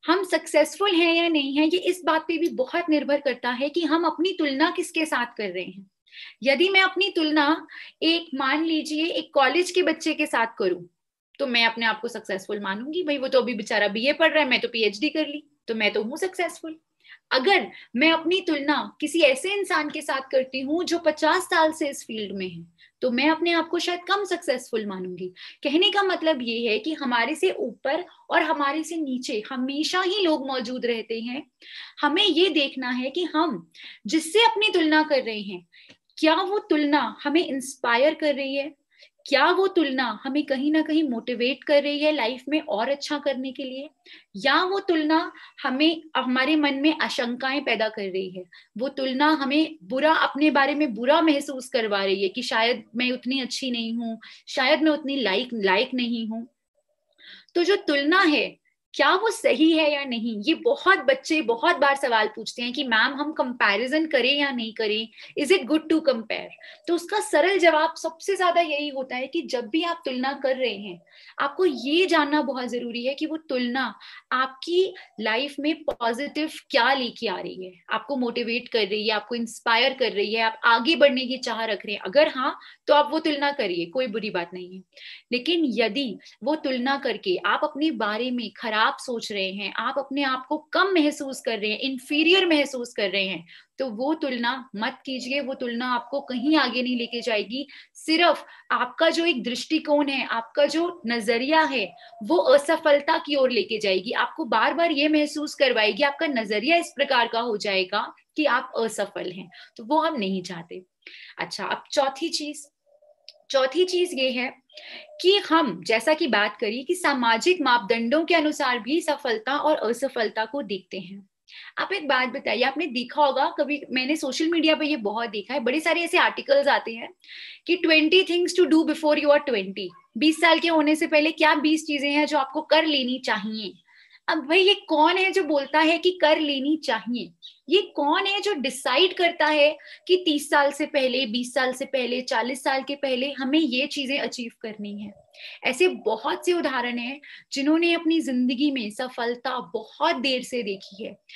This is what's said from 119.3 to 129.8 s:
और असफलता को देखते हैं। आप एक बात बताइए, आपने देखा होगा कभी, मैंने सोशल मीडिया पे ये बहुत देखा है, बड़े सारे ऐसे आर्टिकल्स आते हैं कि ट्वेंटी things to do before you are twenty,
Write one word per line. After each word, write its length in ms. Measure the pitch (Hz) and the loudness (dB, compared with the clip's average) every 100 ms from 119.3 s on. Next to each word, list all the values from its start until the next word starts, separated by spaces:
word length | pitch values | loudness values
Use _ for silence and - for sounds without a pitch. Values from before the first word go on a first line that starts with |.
| 220 220 285 | -2 -2 0
और 200 | 294 311 | 2 2
असफलता 680 | 214 240 269 240 214 208 | 0 -2 -4 -2 -2 -2
को 180 | 220 285 | -4 -4
देखते 360 | 226 196 - 185 | -6 -8 -8 -14
हैं। 300 | 185 196 202 _ _ - - - | -12 -16 -20 _ _ -20 -16 -8
आप 140 | - | -6
एक 160 | 392 302 | -4 0
बात 200 | 262 254 | 0 0
बताइए, 340 | 269 254 220 | -4 -4 0
आपने 240 | 247 269 330 | 0 0 -6
देखा 380 | 247 240 277 | -4 -6 2
होगा 300 | 285 262 302 339 | 2 4 0 0
कभी, 240 | 277 285 - | -2 -2 -4
मैंने 260 | 254 254 311 | -4 -2 -2
सोशल 320 | 285 254 330 | -2 -2 0
मीडिया 260 | 339 311 | 2 2
पे 120 | 311 294 | 2 0
ये 100 | 294 | -2
बहुत 340 | 202 208 226 | -2 -4 -4
देखा 240 | 208 190 | -6 -6
है, 60 | 269 | -4
बड़े 200 | 233 285 | -2 0
सारे 200 | 320 320 | 0 0
ऐसे 180 | 339 359 | 0 2
आर्टिकल्स 500 | 247 - - 277 285 | 2 0 2 2 4
आते 240 | 226 226 | 2 0
हैं 160 | 226 - - - - - - - | -10 -12 -16 -20 -20 -18 -18 -2
कि 100 | 349 | 0
ट्वेंटी 460 | 330 311 311 359 | 4 4 6 4
things 380 | 381 349 359 359 | 4 0 0 2
to 120 | 339 | 4
do 140 | 311 285 | 6 4
before 300 | 302 302 294 | 0 2 2
you 120 | 294 | 6
are 140 | 285 285 | 4 4
twenty, 400 | 233 190 196 | -2 -2 -8